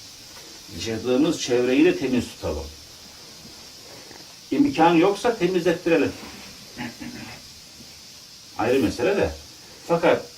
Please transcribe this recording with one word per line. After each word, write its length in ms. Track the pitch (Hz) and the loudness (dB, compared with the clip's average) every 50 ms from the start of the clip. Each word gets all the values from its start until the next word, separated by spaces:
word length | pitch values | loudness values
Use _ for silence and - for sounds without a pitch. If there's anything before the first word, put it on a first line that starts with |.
| - - - - - - - - - - - - - - 101 | -20 -20 -20 -20 -20 -20 -20 -20 -20 -20 -20 -20 -20 -16 -12
Yaşadığımız 640 | 85 - 113 113 107 - 123 127 131 156 175 160 - | -10 -8 -6 -6 -4 -2 0 2 2 2 2 0 -2
çevreyi 440 | - - 123 123 123 123 127 139 160 | -2 0 0 2 2 2 4 4 4
de 140 | 180 165 - | 4 4 2
temiz 260 | 139 127 127 120 113 - | 0 -2 0 0 -2 -2
tutalım. 380 | - - - 85 78 73 73 73 - - - - - - - - - - - - - - - - - - - - - - - - - - - - - - - - - - - - | -6 -8 -6 -4 -4 -4 -6 -10 -14 -18 -20 -20 -20 -20 -20 -20 -20 -20 -20 -20 -20 -20 -20 -20 -20 -20 -20 -20 -20 -20 -20 -20 -20 -20 -20 -20 -20 -20 -20 -20 -20 -20 -8 -2
İmkan 440 | - - 143 - - 165 165 175 175 | 2 2 2 2 2 4 4 6 6
yoksa 440 | 160 170 202 202 - - 240 220 - | 6 4 4 2 2 0 -2 0 0
temizlettirelim. 760 | 175 180 185 180 165 180 165 170 - 175 165 151 135 - - - - - - - - - - - - - - - 123 - - - - - - - - - - - - - - - - - - - - - - - - - - - - - - - - - - - | 0 0 0 0 0 0 0 0 0 2 2 2 2 0 -2 -6 -12 -16 -16 -16 -18 -18 -20 -20 -20 -18 -14 -12 -12 -12 -12 -14 -16 -16 -14 -14 -16 -16 -16 -18 -20 -20 -20 -20 -20 -20 -20 -20 -20 -20 -20 -20 -20 -20 -20 -20 -20 -20 -20 -20 -20 -16 -10 -4
Ayrı 240 | 107 - 127 139 120 | 0 0 2 2 2
mesele 340 | - - - 123 123 131 | 0 0 0 0 0 0
de. 140 | - - - - - - - - - - - - - - | 0 0 -2 -4 -8 -14 -18 -20 -20 -20 -20 -20 -14 -4
Fakat, 400 | - 170 165 175 - - - - - - | -2 0 2 4 2 2 2 0 -6 -16